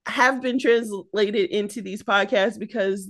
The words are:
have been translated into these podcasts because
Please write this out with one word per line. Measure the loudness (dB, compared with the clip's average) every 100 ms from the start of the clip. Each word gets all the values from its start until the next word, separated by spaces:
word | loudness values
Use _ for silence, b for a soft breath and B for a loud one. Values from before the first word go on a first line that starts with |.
| -8
have | 4 4 4
been | -2 0
translated | 4 2 2 -8 -6 0 0 2 0
into | -2 -4 -8
these | -10 -10
podcasts | 0 0 2 2 2 -2
because | -8 -2 -2 -2 -8